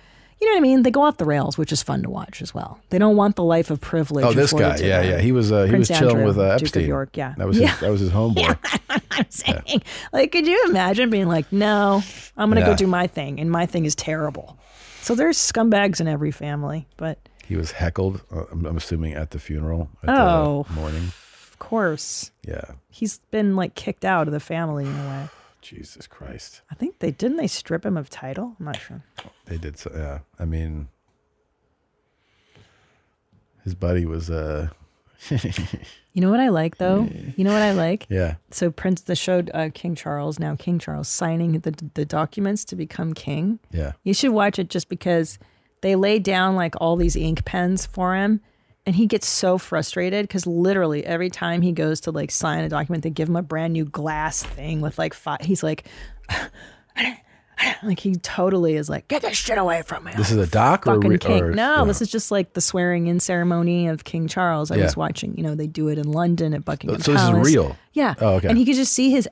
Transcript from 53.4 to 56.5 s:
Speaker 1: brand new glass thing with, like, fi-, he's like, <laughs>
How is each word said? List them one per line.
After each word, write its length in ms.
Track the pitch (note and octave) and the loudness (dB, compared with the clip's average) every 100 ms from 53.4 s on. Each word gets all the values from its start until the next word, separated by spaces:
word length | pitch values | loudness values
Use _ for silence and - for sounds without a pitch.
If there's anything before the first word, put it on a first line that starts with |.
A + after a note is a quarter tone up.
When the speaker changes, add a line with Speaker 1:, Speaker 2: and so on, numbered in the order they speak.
Speaker 1:
brand 300 | E3 D#3+ E3 | -2 -4 -2
new 120 | E3 D3+ | -2 -4
glass 560 | D3 D3+ D#3 D#3 - | -6 -6 -4 -4 -4
thing 380 | - - D3 D#3 | -8 -8 -6 -4
with, 160 | D3+ - | -4 -2
like, 160 | D#3+ | -4
fi-, 240 | - - C#3+ | -6 -8 -4
he's 200 | D#3+ F#3+ | -2 0
like, 240 | D#3+ D#3 - - - - - | -2 -4 -10 -18 -18 -16 -10
<laughs> 760 | - - | -8 -8